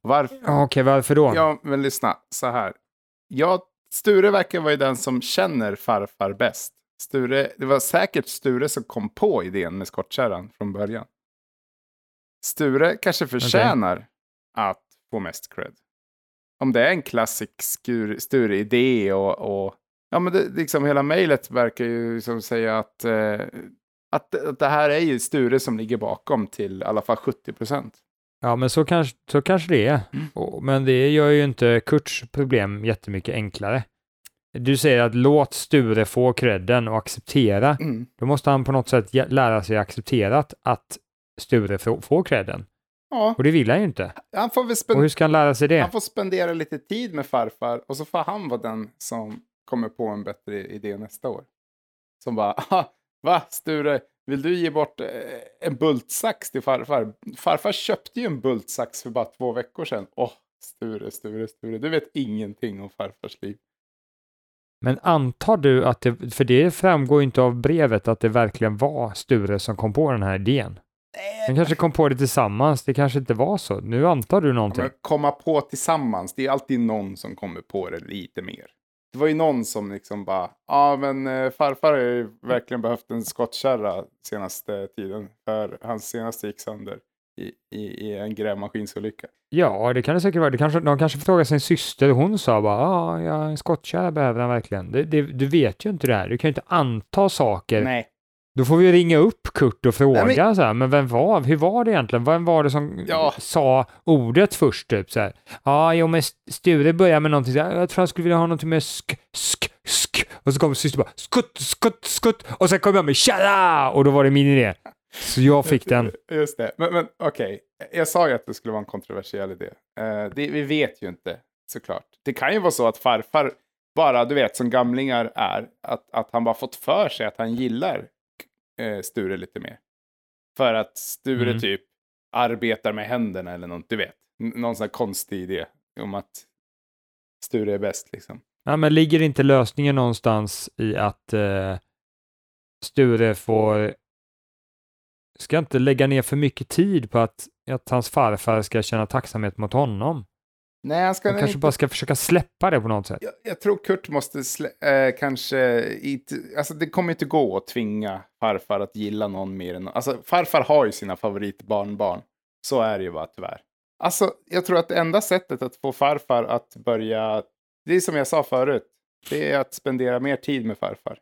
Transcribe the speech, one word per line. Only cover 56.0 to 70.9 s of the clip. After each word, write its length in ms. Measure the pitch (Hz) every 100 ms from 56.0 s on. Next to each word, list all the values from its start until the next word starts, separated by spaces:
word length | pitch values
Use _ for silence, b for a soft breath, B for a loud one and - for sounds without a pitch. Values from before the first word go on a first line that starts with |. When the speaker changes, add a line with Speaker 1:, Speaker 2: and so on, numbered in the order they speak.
| - - 226 - -
Speaker 1:
till 100 | 135
farfar?" 520 | 139 127 123 139 110 - - 127
Farfar 340 | 175 156 208
köpte 480 | 196 - - - 240
ju 60 |
en 140 | 226 139
bultsax 640 | 135 117 - - - -
för 60 | -
bara 160 | 120
två 260 | 113 _ 127
veckor 320 | 117 117 -
sedan. 220 | 165 110 95
Åh, 160 | - 120 - _ _
Sture, 480 | - _ 113 107 104
Sture, 360 | - 107 107 110
Sture, 300 | _ 113 113
du 120 | 147
vet 200 | 160 -
ingenting 680 | 151 123 107 104 104 113 98
om 80 | 98
farfars 480 | - 98 _ - -
liv. 160 | 101 104 _ _ _ _ _ _ _ _ _ _ _ _
Speaker 2:
Men 140 | 123 -
antar 540 | 175 160 131 - - 214
du 280 | 139 127
att 160 | 127 120
det, 320 | 123 120 123
för 100 | -
det 280 | 127 127 170
framgår 500 | - 185 160 131 147
ju 20 |
inte 180 | 139 131
av 140 | 127
brevet 520 | 120 135 165 143 107 -
att 120 | 113
det 100 | 113
verkligen 480 | 117 113 - 110 104
var 360 | 139 147 117
Sture 460 | 95 - 123 98 101
som 160 | -
kom 180 | 101 110
på 180 | 107 151
den 120 | 120
här 120 | 98
idén. 440 | 95 98 135 95 95 _